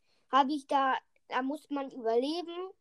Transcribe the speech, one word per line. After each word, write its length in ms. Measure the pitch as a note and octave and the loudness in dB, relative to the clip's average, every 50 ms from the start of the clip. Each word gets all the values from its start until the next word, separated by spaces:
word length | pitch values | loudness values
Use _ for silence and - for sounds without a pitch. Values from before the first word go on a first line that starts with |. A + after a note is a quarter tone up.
| _ _ _ _ _ - | _ _ _ _ _ 2
hab 180 | - C4+ C#4+ C4 | 4 6 6 6
ich 180 | D4+ D4 C4 | 2 -4 -4
da, 300 | - D4 C#4 C4+ C4 C4 - - _ _ _ _ - | 0 0 2 2 2 0 -2 -4 _ _ _ _ -6
da 140 | - B3 C4 | -4 -4 -4
musste 300 | C4+ D4 D#4 - - C#4+ | -4 -6 -8 -8 -8 -6
man 160 | C#4 C#4 C4+ | -6 -6 -6
überleben. 800 | A3+ C4 A#3 A3 A3+ A#3+ B3+ C#4+ D#4+ F4 E4+ E4 E4+ F4 F#4 F#4+ G4 _ | -8 -6 -2 0 2 2 2 0 -2 -4 -6 -8 -8 -10 -10 -12 -12 _